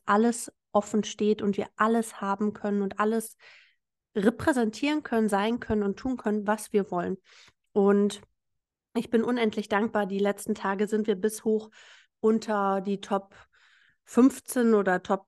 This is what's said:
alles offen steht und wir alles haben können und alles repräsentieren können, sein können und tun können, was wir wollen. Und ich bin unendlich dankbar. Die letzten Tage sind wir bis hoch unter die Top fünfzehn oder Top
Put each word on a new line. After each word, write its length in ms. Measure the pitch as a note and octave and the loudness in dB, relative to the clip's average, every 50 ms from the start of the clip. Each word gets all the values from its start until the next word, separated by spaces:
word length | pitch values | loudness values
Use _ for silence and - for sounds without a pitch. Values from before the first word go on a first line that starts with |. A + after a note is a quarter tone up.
| _ | _
alles 460 | - G3+ G#3 A3+ A#3 A#3 - - - - _ _ _ | 0 2 4 4 2 0 -2 -6 -14 -16 _ _ _
offen 320 | - G#3 G#3 - - G#3+ G3+ | 0 0 0 0 0 -2 -2
steht 380 | - - - G#3+ G#3 G#3+ G#3 | -2 -4 -2 0 0 0 0
und 140 | G3+ G3+ G3 | 0 -2 -2
wir 120 | - - - _ | -2 -4 -6 _
alles 440 | - G#3+ A3 A3+ A#3 A3 - - - | 0 0 2 2 2 0 -2 -6 -8
haben 340 | G3+ G3 G3 G3 G#3+ G#3+ G#3 | -6 -4 -2 -2 -2 -2 -2
können 280 | - - G#3 G3+ G3+ | -4 -4 -2 -2 -2
und 180 | G3+ G3 G3 - | -2 -2 -2 -2
alles 380 | G#3 G#3+ A3+ A3+ A3 - - _ - - - - - _ _ _ _ _ _ _ _ _ - | 0 0 0 0 -2 -6 -10 _ -20 -20 -20 -20 -20 _ _ _ _ _ _ _ _ _ -4
repräsentieren 880 | A3 F#3+ A3+ B3 - - E4 C#4+ B3 A#3 A3 G#3+ - - C#4+ D4+ D4+ D4 | 0 2 2 2 2 0 0 2 2 2 0 -2 -2 -2 -2 -2 -2 -2
können, 260 | - A#3 A3+ A3 G#3 | -2 0 0 2 2
sein 300 | G#3 G3 G3+ A3 A#3 A#3 | 2 0 0 0 -2 -4
können 240 | - - A3+ G#3+ G3+ | -2 -2 -2 0 0
und 140 | G3+ G3 - | 0 -2 -4
tun 200 | - C4 C4 A#3+ | -4 -6 -6 -4
können, 300 | - A3 G#3 G#3+ G3+ G3+ | -2 -2 -2 -2 0 -2
was 260 | G#3+ G#3+ - - - | -2 -2 -4 -2 -2
wir 160 | G#3 F#3+ - | -2 -2 -2
wollen. 280 | F#3 F3 F3 F#3 F#3+ - _ _ - - - - _ _ _ _ - | -2 -4 -4 -4 -6 -8 _ _ -20 -20 -20 -20 _ _ _ _ 0
Und 480 | G#3+ G3 G3+ G3+ G3+ G3+ - - - - - _ _ _ _ _ _ _ _ _ _ _ _ - | 4 4 6 6 6 4 2 0 -4 -12 -20 _ _ _ _ _ _ _ _ _ _ _ _ -6
ich 140 | A#3 A3+ - | -6 -2 0
bin 140 | - A3+ A3+ | 0 0 2
unendlich 460 | A#3 B3 A#3+ A#3 G#3+ - A3 G#3 - | 2 0 0 0 0 0 -2 -4 -2
dankbar. 360 | G#3+ G3+ G#3+ A3 - G#3+ G#3 | 0 0 0 0 0 -2 -2
Die 140 | F#3+ G3 G3 | -2 -2 0
letzten 360 | G3+ G3+ G3+ G3+ - - G#3+ | 0 0 -2 -2 -4 -6 -6
Tage 320 | G3+ - G3 G3 F#3+ G#3 G3+ | -4 -4 -4 -2 -2 -2 -2
sind 200 | A3 G#3+ G#3 A3+ | -2 -2 0 -2
wir 80 | G#3 | -2
bis 280 | F#3 G3 G#3+ G#3 - - | 0 -2 -4 -4 -4 -2
hoch 260 | A3 A3 G#3+ G#3+ - - - - - - - _ _ _ _ | 0 0 0 -2 -6 -16 -20 -20 -20 -20 -20 _ _ _ _
unter 600 | - A3 A3+ A3 A3 - G#3+ G3+ G3 G3 F#3+ G3 | 0 2 2 2 0 -2 -2 0 0 0 0 -2
die 220 | F#3 G3+ G3+ G3 | -2 -4 -4 -6
Top 340 | - - G#3 G3 G3 - - - - _ _ _ _ _ _ _ _ _ _ _ _ | -4 -2 -4 -4 -4 -6 -16 -20 -20 _ _ _ _ _ _ _ _ _ _ _ _
fünfzehn 680 | - - A#3 B3 C4+ - - - - - C4 A#3+ A3+ A3 | -2 2 4 4 4 4 0 -6 -6 -2 0 2 4 4
oder 280 | G#3 G3 F#3+ F3+ F3+ | 4 4 2 0 0
Top 260 | - - G3+ F#3+ - | 0 -2 -4 -4 -4